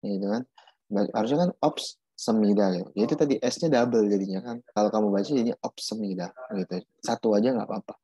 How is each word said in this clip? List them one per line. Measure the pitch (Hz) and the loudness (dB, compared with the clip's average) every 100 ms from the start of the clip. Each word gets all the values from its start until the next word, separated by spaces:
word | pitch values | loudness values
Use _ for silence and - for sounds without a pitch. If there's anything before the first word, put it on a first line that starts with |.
Gitu | - - 98 | -4 -4 -2
kan. | 107 127 _ - _ _ 101 104 | -4 -6 _ -20 _ _ -2 0
Harusnya | 113 110 147 180 | 0 0 2 0
kan | - | 2
ops | 151 - - - _ - | -2 -2 -12 -14 _ -12
semida | - 110 104 101 101 | -2 2 4 4 2
gitu. | 90 92 - | 0 -4 -2
Ya, | 110 | 0
itu | |
tadi | - 147 117 | 2 2 2
S-nya | 123 - 165 | 0 -2 2
double | 135 123 117 104 | 2 4 4 4
jadinya | 101 98 95 | 2 0 -6
kan. | 120 117 - | -8 -10 -8
Kalau | - 104 | 0 2
kamu | 107 107 | 2 2
baca | 98 101 | 2 0
jadinya | 143 117 - | 0 0 -2
ops | - - - | -6 -8 -10
semida | 110 104 90 87 - - | -6 -4 -6 -8 -10 -10
gitu. | 101 92 90 - _ | -6 -6 -6 -10 _
Satu | - 117 - 208 | -4 -2 2 4
aja | 233 | 4
nggak | 254 - | 0 -2
apa-apa. | 214 - - | -8 -10 -18